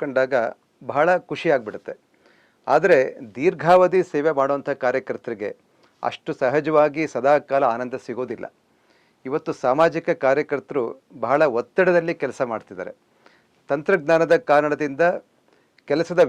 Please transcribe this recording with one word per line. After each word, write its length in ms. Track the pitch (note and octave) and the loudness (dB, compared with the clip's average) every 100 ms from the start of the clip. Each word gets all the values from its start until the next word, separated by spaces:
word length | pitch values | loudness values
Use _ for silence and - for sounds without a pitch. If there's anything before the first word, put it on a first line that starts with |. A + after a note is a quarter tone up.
ಕಂಡಾಗ 340 | D3 B2+ C3 C3 A2+ - _ _ C3 | -4 -2 0 0 -2 -8 _ _ -6
ಬಹಳ 260 | C3 E3 F3+ - | 0 2 0 -4
ಖುಷಿಯಾಗ್ಬಿಡುತ್ತೆ. 640 | D3 E3 C#3 G#2+ G2+ - - _ _ _ _ _ _ - | -6 0 0 -2 -12 -14 -16 _ _ _ _ _ _ 0
ಆದರೆ 320 | D3 F3+ D3 B2+ - A2 A#2 | 2 4 4 2 -6 -16 -4
ದೀರ್ಘಾವಧಿ 640 | E3+ E3+ D#3 F#3 F3+ F#3 - | -2 0 4 6 6 2 0
ಸೇವೆ 180 | D3 D#3 C#3+ | -2 0 0
ಮಾಡುವಂಥ 320 | C3+ C#3+ C#3 C3+ | -2 -2 -4 -4
ಕಾರ್ಯಕರ್ತರಿಗೆ 680 | B2+ C3 - A2+ - G#2+ G2+ - _ _ _ _ - | -2 -2 -6 -10 -10 -8 -8 -10 _ _ _ _ -8
ಅಷ್ಟು 220 | - - C#3+ | -8 -10 -4
ಸಹಜವಾಗಿ 600 | B2+ D3 D3 D3+ D3+ C#3+ D3+ | -2 0 2 4 2 0 -6
ಸದಾಕಾಲ 480 | A#2+ C3+ D3 C#3+ C#3 C3 | -2 2 2 2 0 0
ಆನಂದ 220 | A#2 B2 B2 - | -2 -6 -10 -10
ಸಿಗೋದಿಲ್ಲ. 400 | A#2 B2 G#2+ - _ _ _ _ _ _ _ C3 | -8 -8 -10 -12 _ _ _ _ _ _ _ -8
ಇವತ್ತು 240 | D#3 D#3+ - | -6 -6 -4
ಸಾಮಾಜಿಕ 460 | B2+ C#3 E3 D#3 E3+ D#3+ | 0 2 2 2 -4 0
ಕಾರ್ಯಕರ್ತರು 600 | C3+ C#3 D3 C#3 - C#3+ A#2 - _ - | 2 0 -2 -6 -4 -4 -4 -8 _ -10
ಬಹಳ 160 | A2+ C#3+ D#3 A#2 | -2 2 2 0
ಒತ್ತಡದಲ್ಲಿ 540 | A#2 - F#3 F3 E3 E3 | -2 0 2 2 0 -6
ಕೆಲಸ 180 | C3 - B2 | -8 -6 -6
ಮಾಡ್ತಿದ್ದಾರೆ. 400 | G#2+ - F#2 F2+ - _ _ _ _ _ _ _ | -6 -10 -14 -14 -14 _ _ _ _ _ _ _
ತಂತ್ರಜ್ಞಾನದ 680 | C#3+ D3+ F#3+ C#3+ E3 E3 E3 D#3+ | -4 0 0 2 2 4 2 4
ಕಾರಣದಿಂದ 520 | D3 D3 D3 D3 C3+ E3+ G3+ - _ _ _ _ _ - | 2 2 -2 -4 0 0 0 -10 _ _ _ _ _ -4
ಕೆಲಸದ 340 | D3 E3 F3 | -4 0 2